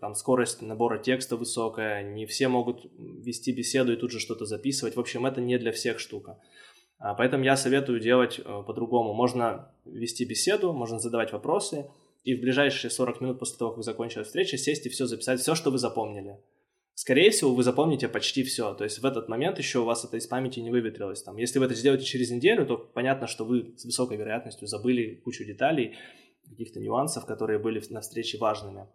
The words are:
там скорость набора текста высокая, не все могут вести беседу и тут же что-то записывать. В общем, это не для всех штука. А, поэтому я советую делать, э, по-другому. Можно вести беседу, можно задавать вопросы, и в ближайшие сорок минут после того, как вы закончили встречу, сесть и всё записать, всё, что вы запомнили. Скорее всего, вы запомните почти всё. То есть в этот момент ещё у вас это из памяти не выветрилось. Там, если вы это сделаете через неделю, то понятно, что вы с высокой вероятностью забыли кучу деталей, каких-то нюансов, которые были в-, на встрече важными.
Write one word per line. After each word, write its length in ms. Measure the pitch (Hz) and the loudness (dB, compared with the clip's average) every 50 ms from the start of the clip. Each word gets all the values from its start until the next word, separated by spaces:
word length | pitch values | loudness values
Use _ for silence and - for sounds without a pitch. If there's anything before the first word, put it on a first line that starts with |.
там 140 | - 104 104 | -10 -8 -8
скорость 460 | - - 131 127 123 117 - - - | -4 0 2 4 4 4 2 -2 -6
набора 380 | 113 110 110 110 120 117 110 104 | -8 -6 0 2 2 2 2 0
текста 380 | - 127 127 131 131 - 120 | 0 0 0 0 0 -2 -4
высокая, 640 | 113 120 - - 120 113 110 - 113 110 107 104 101 101 | -4 -4 -2 -2 -2 -2 -2 -2 -2 -2 -2 -2 -4 -4
не 220 | 101 104 107 110 | -6 -6 -8 -6
все 200 | - - - 135 127 | -6 0 2 2 4
могут 360 | 127 123 117 123 123 - - - - - | 4 2 2 0 -2 -4 -10 -20 -18 -16
вести 540 | - 85 80 82 110 123 117 - - 135 123 | -16 -14 -14 -10 -8 -8 -8 -4 -2 -2 -2
беседу 400 | 120 113 - - 131 127 120 117 | -2 -2 0 2 4 4 4 2
и 40 | |
тут 140 | 117 123 117 | 0 -2 -4
же 80 | 117 110 | -4 -6
что-то 260 | - - 110 - 110 | -6 -6 -6 -6 -6
записывать. 500 | 104 107 104 - 139 135 - 120 110 - | -6 -6 -4 -2 -2 -2 -2 -2 -2 -2
В 40 | 123 | -2
общем, 260 | 117 - - 123 123 | -4 -2 -2 -2 -2
это 160 | 131 131 131 | -2 0 -2
не 160 | 123 123 123 120 | 0 0 0 0
для 120 | 113 117 110 | 0 -2 -2
всех 260 | - - 120 110 - | -2 -2 -2 -2 -4
штука. 400 | - - 107 101 - - - - _ _ _ - - - - _ _ _ _ _ | -6 -8 -10 -12 -12 -14 -18 -20 _ _ _ -20 -20 -20 -20 _ _ _ _ _
А, 160 | - 101 104 | -6 -4 0
поэтому 280 | - 123 127 143 135 131 | 2 2 4 4 4 4
я 120 | 135 135 | 4 4
советую 420 | 135 - 131 135 143 139 131 120 113 | 4 4 4 2 4 4 2 0 2
делать, 380 | 110 117 127 127 123 120 - - | 4 6 6 6 6 4 2 -4
э, 40 | - - 104 101 98 | -8 -8 -10 -8 -8
по-другому. 460 | - 104 113 117 113 123 120 113 107 104 | -8 -6 -4 -2 2 2 2 2 2 2
Можно 580 | 117 123 123 123 123 117 113 95 - - - _ _ _ | 4 4 4 4 2 0 0 0 -4 -8 -16 _ _ _
вести 400 | - - 110 117 117 - - 120 | -14 -8 -6 -6 -6 -4 -4 -4
беседу, 480 | - 110 - - 180 208 202 190 175 156 | -2 -2 0 2 2 2 2 2 0 0
можно 260 | 131 117 113 117 107 | -2 -4 -4 -4 -4
задавать 340 | 113 117 120 117 110 - 110 | -4 0 0 0 0 0 -4
вопросы, 560 | 101 - 147 165 170 165 - 160 143 139 - - _ _ _ _ _ - | -4 -2 0 0 0 0 -2 -4 -6 -8 -10 -14 _ _ _ _ _ -2
и 120 | 131 127 | -2 0
в 60 | 113 | 2
ближайшие 500 | 120 131 123 143 143 135 - - - 113 | 2 2 4 6 6 4 4 0 -2 -2
сорок 300 | - - 127 123 - - | 0 0 0 0 0 -2
минут 180 | 127 127 123 131 | -2 -2 -2 -4
после 180 | 120 - - | -6 -8 -4
того, 140 | - 120 113 | -2 -4 -2
как 60 | - 117 | -2 -4
вы 40 | 110 | -6
закончили 400 | 113 - - 117 117 - 113 104 | -4 -4 -4 -4 -4 -4 -6 -8
встречу, 340 | - - 185 190 - 135 | -2 0 0 0 0 -2
сесть 280 | 123 - 147 151 - - | -2 0 0 0 0 -4
и 20 | 123 | -6
всё 180 | - - 131 | -2 -2 -2
записать, 320 | 113 113 - - 127 131 127 | -2 -2 -2 0 0 0 2
всё, 140 | 131 151 160 | 2 2 0
что 160 | 135 - 143 | 2 2 2
вы 80 | 131 123 | 2 2
запомнили. 580 | 123 113 - 117 107 104 101 101 98 101 98 - _ _ _ _ _ _ _ _ _ _ _ | 0 0 0 -2 -2 -2 -4 -8 -10 -12 -14 -16 _ _ _ _ _ _ _ _ _ _ _
Скорее 360 | - - - 127 147 185 - | -6 0 4 6 8 8 8
всего, 220 | - - 156 131 123 | 8 6 4 4 6
вы 80 | 127 123 | 6 6
запомните 440 | 127 123 139 156 165 143 - 120 110 | 6 4 4 4 4 4 2 0 0
почти 340 | - 104 - - - 135 127 | 0 -2 -2 0 0 0 0
всё. 300 | 127 - - 113 101 98 | 0 -2 -2 -2 -2 -2
То 100 | - 104 | -2 -4
есть 140 | 107 - 107 | -4 -2 -2
в 60 | 127 | -2
этот 240 | 135 123 113 113 110 | 0 0 -2 -4 -4
момент 300 | 113 120 151 185 - - | -2 -2 0 -2 -2 -2
ещё 240 | 131 - - 123 117 | -4 0 0 2 2
у 20 | |
вас 200 | 117 117 - - | 2 0 0 -2
это 120 | - 117 | -4 -6
из 100 | 113 - | -6 -4
памяти 340 | - 127 127 131 123 123 120 | -4 -2 -2 -2 -2 -4 -6
не 100 | 117 117 | -2 0
выветрилось. 520 | 123 123 113 110 110 - 101 95 - - - | 2 2 2 0 -2 -6 -6 -6 -6 -8 -12
Там, 140 | 92 98 | -10 -6
если 220 | 107 120 120 - 135 | -4 -4 0 2 2
вы 60 | 131 | 2
это 80 | 127 120 | 2 2
сделаете 300 | 113 120 139 135 131 135 | 2 4 4 4 4 2
через 260 | - - 127 123 117 | -2 -2 -2 0 0
неделю, 340 | 120 120 139 196 233 202 135 | 0 2 4 4 4 4 2
то 100 | 123 120 | 0 -2
понятно, 500 | 107 - - - 120 123 135 135 131 120 | -4 -4 -6 -4 0 0 2 0 0 -2
что 180 | - - - 110 | -6 -6 -6 -2
вы 300 | 113 123 120 113 - - | 0 0 0 0 -2 -10
с 80 | - - | -14 -8
высокой 320 | 120 123 - 127 113 107 | -4 -2 -2 0 -2 -2
вероятностью 500 | 104 107 110 110 120 - 113 - - 104 | -4 -4 -4 -4 -4 -6 -8 -12 -10 -8
забыли 480 | 104 107 104 113 127 127 120 113 110 - - - | -8 -6 0 2 4 4 4 2 -2 -6 -8 -8
кучу 200 | 123 - - 113 | -8 -8 -8 -8
деталей, 500 | 107 101 - 131 151 165 143 113 107 - - - - - - - _ _ _ _ - | -10 -2 0 2 2 2 2 0 -2 -6 -12 -18 -20 -20 -20 -20 _ _ _ _ -18
каких-то 300 | 110 113 110 - - 107 | -12 -12 -12 -10 -8 -8
нюансов, 440 | 107 107 113 131 147 156 - 117 - | -4 0 0 0 0 0 -2 -4 -6
которые 340 | - 110 110 110 110 107 104 | -6 -4 -2 0 0 0 2
были 200 | 107 110 110 107 | 0 0 -2 -2
в-, 120 | - - | -6 -8
на 100 | 117 107 | -10 -10
встрече 360 | - - - 117 113 - - 104 | -10 -8 -6 -6 -4 -4 -2 0
важными. 480 | 117 107 107 104 104 98 95 98 101 - | 0 0 0 -2 -6 -10 -12 -14 -16 -18